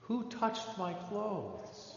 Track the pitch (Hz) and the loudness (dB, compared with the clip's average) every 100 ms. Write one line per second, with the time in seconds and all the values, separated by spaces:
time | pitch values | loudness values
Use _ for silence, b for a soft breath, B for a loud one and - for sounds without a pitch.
0 | - 240 226 - 220 220 - - 180 170 | 2 0 0 2 4 4 -2 0 0 0
1 | - 202 214 190 123 - - - - | -2 0 2 2 0 -4 -8 -10 -10